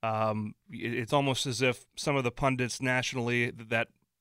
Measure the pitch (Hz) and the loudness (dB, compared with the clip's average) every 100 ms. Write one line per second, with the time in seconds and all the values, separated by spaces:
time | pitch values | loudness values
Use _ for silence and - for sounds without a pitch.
0 | 113 110 110 107 107 - _ 135 120 120 | 0 0 0 0 -4 -8 _ -8 -4 -2
1 | 117 147 139 127 143 113 127 120 - - | 2 2 4 0 -2 2 2 2 -6 -6
2 | - 139 123 - 139 127 123 - 131 127 | 0 2 0 2 0 2 -2 -2 0 0
3 | 120 131 120 120 120 117 113 113 117 _ | 0 -2 0 0 0 -4 -4 -2 -2 _
4 | _ _ | _ _